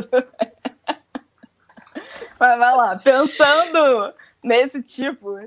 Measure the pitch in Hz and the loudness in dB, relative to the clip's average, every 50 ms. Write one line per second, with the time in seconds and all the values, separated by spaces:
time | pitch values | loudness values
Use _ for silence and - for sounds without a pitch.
0 | 233 - - 254 254 - _ - - - - _ - - - _ _ - - - | -2 -2 -2 -2 -2 -4 _ -8 -8 -8 -8 _ -14 -14 -14 _ _ -12 -12 -12
1 | _ _ - - _ _ _ _ _ _ _ _ _ _ _ - - _ - - | _ _ -18 -18 _ _ _ _ _ _ _ _ _ _ _ -20 -20 _ -20 -18
2 | - - - - 466 - - - 254 247 240 240 240 247 254 254 233 196 185 196 | -18 -18 -20 -20 -20 -16 -4 0 2 2 2 2 2 2 2 2 2 0 -2 0
3 | - 269 262 269 302 - - - 302 285 294 320 349 339 320 330 302 277 247 220 | 2 2 2 2 2 -2 0 2 4 4 4 2 0 0 2 2 2 2 2 0
4 | 202 - - _ - _ _ _ - 240 233 240 262 277 - 277 233 - - - | -2 -6 -10 _ -20 _ _ _ -4 0 2 2 2 0 -2 -10 -12 -12 -10 -8
5 | 262 277 269 - 202 202 202 196 214 | -8 -8 -8 -10 -12 -14 -14 -14 -16